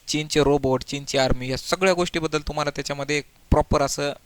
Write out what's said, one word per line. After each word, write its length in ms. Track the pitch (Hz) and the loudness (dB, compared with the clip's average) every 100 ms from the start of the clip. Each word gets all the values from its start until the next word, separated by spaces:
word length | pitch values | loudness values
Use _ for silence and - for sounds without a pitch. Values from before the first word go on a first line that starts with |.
| - | -6
चीनचे 360 | 147 151 151 | -4 -2 2
रोबोट, 400 | 143 143 135 127 | 4 4 2 0
चीनची 340 | - 143 139 143 | -2 -10 -4 0
आर्मी, 320 | 131 127 127 | 2 2 0
या 80 | 131 | -6
सगळ्या 360 | - 175 190 | -4 0 2
गोष्टीबद्दल 480 | 175 175 165 156 156 143 | 2 0 -2 -2 -4 -4
तुम्हाला 220 | 151 143 | -4 -4
त्याच्यामध्ये 480 | 143 143 143 139 147 | -4 -6 -6 -2 -4
एक 80 | - _ - | -4 _ 2
प्रॉपर 300 | 151 147 156 | 2 4 2
असं 320 | 139 - 143 - | 0 -2 -4 -6